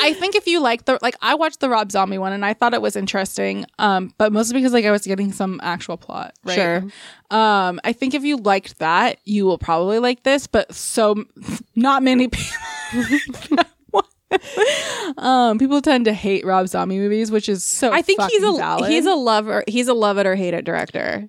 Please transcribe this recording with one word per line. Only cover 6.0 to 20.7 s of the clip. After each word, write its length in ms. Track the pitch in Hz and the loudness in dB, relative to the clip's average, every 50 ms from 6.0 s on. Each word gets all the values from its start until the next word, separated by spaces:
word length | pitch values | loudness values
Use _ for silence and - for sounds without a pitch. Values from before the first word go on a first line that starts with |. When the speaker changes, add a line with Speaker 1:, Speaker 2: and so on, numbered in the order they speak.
| - - - - - - - _ - | -10 -12 -10 -10 -10 -12 -14 _ -8
Speaker 1:
right? 100 | 185 180 | -4 -2
Speaker 2:
Sure. 220 | 202 185 170 170 180 190 202 - - - - - _ _ - | 0 0 0 0 -2 -4 -6 -12 -16 -20 -20 -20 _ _ -2
Speaker 1:
Um, 480 | 208 220 220 214 208 196 185 180 180 170 - | 0 2 4 4 4 2 2 0 -2 -4 -4
I 80 | 214 | -4
think 220 | 233 - 269 262 277 | -2 -2 -2 -2 -2
if 100 | 294 269 | -2 0
you 140 | 294 294 247 | 0 -2 0
liked 400 | 196 202 196 190 - - - - | 2 2 2 2 0 -6 -8 -4
that, 400 | 160 160 170 185 233 254 - - - | 0 2 2 4 2 2 0 -4 -4
you 200 | 196 208 208 196 | -2 0 2 2
will 140 | 190 175 - | 2 2 0
probably 400 | - - 170 165 180 190 214 226 | 0 -2 0 0 0 0 0 0
like 240 | 240 247 254 - | 0 0 0 0
this, 240 | - 269 269 285 - | 0 0 0 0 0
but 280 | - - 214 - - - | 0 0 0 0 -2 -6
so, 480 | - - - - 240 220 214 208 214 - _ _ - - - | -10 -8 -4 0 2 2 2 2 0 -4 _ _ -16 -12 -10
<laughs> 260 | - - - _ - | -10 -10 -10 _ 0
not 260 | 226 240 277 277 269 | 2 2 4 4 4
many 260 | 262 254 254 247 254 247 | 4 4 4 4 2 0
people. 1300 | - - - - - - - - - - - - 220 247 233 220 277 285 - - 247 - - - 302 339 330 - _ _ _ _ | -2 -6 -8 -8 -10 -10 -12 -12 -12 -12 -10 -6 -4 -4 -2 0 0 0 -2 -4 -12 -12 -6 -2 0 0 0 0 _ _ _ _
<laughs> 120 | - - - _ _ _ _ - 359 381 - - 571 370 427 539 605 622 622 640 508 480 427 339 269 | 0 0 0 _ _ _ _ -2 -2 -2 -2 -2 0 0 2 2 0 -2 -4 -6 -8 -6 -6 -8 -6
Um, 420 | - - 254 262 247 240 233 214 226 | -2 0 2 4 4 4 4 2 2
people 240 | 269 262 285 285 | 2 2 2 2
tend 220 | 269 311 269 247 233 | 2 4 4 4 4
to 80 | 214 | 2
hate 320 | 214 180 - 196 196 185 - | 0 0 0 0 0 0 0
Rob 220 | 190 185 185 185 185 | 2 2 2 2 0
Zombie 300 | - 180 180 185 190 196 | 0 -2 -2 -2 -2 -2
movies, 320 | 202 202 208 214 226 214 | 0 0 0 0 0 0
which 160 | 220 214 208 208 | 0 -2 0 -2
is 160 | 202 180 - | -4 -2 -2
so 260 | - - - - 233 | -4 -2 0 0 2
Speaker 2:
I 80 | 269 330 | 2 2
think 200 | 339 - 392 415 | 2 2 2 2
he's 180 | 403 392 466 403 | 2 2 2 2
Speaker 1:
fucking 140 | 392 415 349 | 2 2 0
Speaker 2:
a, 40 | 269 | 0
Speaker 1:
valid. 320 | - 160 160 165 269 294 | 0 -2 -2 0 0 2
Speaker 2:
he's 140 | 311 339 294 | 2 2 2
a 80 | 381 370 | 2 2
lover, 500 | 294 247 226 220 214 214 220 208 208 - | 2 2 2 2 2 2 0 -2 -2 -2
he's 220 | - 214 240 247 254 | -2 -2 0 2 2
a 60 | 247 | 2
love 240 | 233 214 202 202 202 | 2 2 2 2 2
it 80 | 196 | 2
or 100 | 190 185 | 2 2
hate 180 | 196 185 175 170 | 0 0 -2 -2
it 100 | 170 - | -4 -4
director. 640 | 170 | -4